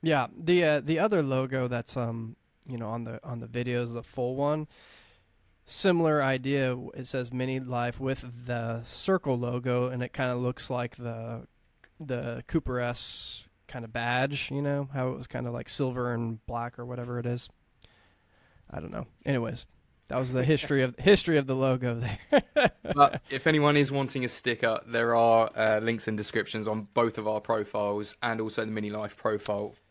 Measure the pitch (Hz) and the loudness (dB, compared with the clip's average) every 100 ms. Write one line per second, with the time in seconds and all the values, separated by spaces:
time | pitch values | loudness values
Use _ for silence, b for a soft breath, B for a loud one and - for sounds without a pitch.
0 | 160 151 120 - 165 180 165 151 143 160 | 4 2 0 -4 4 6 6 4 2 2
1 | 208 202 139 131 131 131 123 120 - - | 4 4 2 2 0 0 0 -2 -4 -4
2 | 117 113 113 117 _ _ - 123 113 117 | -4 -4 -8 -12 _ _ -12 -8 -6 -6
3 | 117 113 - 120 117 120 123 120 120 117 | -8 -10 -10 -10 -6 -6 -2 -2 -2 -6
4 | - - 123 131 143 156 151 b b b | -10 -4 -4 0 0 0 -4 b b b
5 | b b b _ _ _ - - 196 175 | b b b _ _ _ -10 0 2 4
6 | 165 151 135 131 127 139 131 127 127 - | 4 4 2 0 0 0 0 -2 -8 -12
7 | 127 131 123 127 127 131 127 123 120 120 | -6 -6 -4 -4 -2 -4 -4 -2 -2 -4
8 | 131 131 127 120 123 120 117 117 117 - | -4 -4 -6 -14 -6 -4 -4 -6 -8 -6
9 | - 190 147 123 120 123 123 123 123 127 | 0 0 2 -2 0 -2 0 0 0 -2
10 | 123 - 131 123 123 127 - 123 123 - | -6 -2 -2 0 -2 -4 -6 -4 -6 -8
11 | 120 117 113 117 120 _ _ _ - _ | -10 -8 -8 -10 -12 _ _ _ -20 _
12 | 147 123 120 120 - 170 - 123 120 120 | -6 -6 -4 -8 -2 -2 -2 -2 -2 -4
13 | - - - - - _ - 127 113 117 | -6 -6 -8 -12 -16 _ -14 -12 -8 -4
14 | 117 123 135 143 - 139 143 143 139 139 | 0 0 0 -2 -4 -4 -2 -2 -2 -2
15 | 127 135 127 123 120 120 - - 135 127 | -2 -4 -8 -6 -6 -6 -6 -2 -2 -2
16 | 123 117 117 110 - 120 120 - 120 123 | -2 -2 -4 -6 -6 -6 -6 -10 -10 -8
17 | 120 123 120 120 - - _ _ b b | -6 -4 -2 -4 -6 -14 _ _ b b
18 | b b b b b b _ - 80 - | b b b b b b _ -12 -10 -10
19 | - _ 156 131 113 117 - _ _ _ | -12 _ -2 -2 -2 -8 -14 _ _ _
20 | _ 127 131 127 127 151 - 139 127 - | _ -4 -2 0 4 2 4 2 2 2
21 | 139 202 - 156 135 131 131 127 123 117 | 6 6 6 2 2 2 2 2 0 -2
22 | 117 104 - - - - 262 - - 170 | -4 -6 2 2 4 2 2 0 -4 6
23 | 143 - - 135 160 156 147 147 135 139 | 6 6 -6 -2 2 4 6 6 4 2
24 | 131 135 123 - - 117 117 110 - 117 | -2 -2 -4 -2 -2 0 0 0 -2 0
25 | 117 117 117 113 113 - 110 107 113 117 | 4 6 8 8 6 2 2 4 2 -2
26 | - 107 104 113 101 110 107 110 101 - | -2 -2 -2 -2 -2 -4 -2 -4 -2 2
27 | 117 110 107 107 - 113 104 110 104 104 | 2 0 -2 -2 0 -2 0 -2 -2 -2
28 | 107 - 120 113 110 104 110 107 104 107 | -6 -6 -4 -2 -4 -4 -4 -4 -4 -6
29 | 107 - 117 107 - 104 104 - _ | -8 -4 -2 -2 -2 -4 -4 -10 _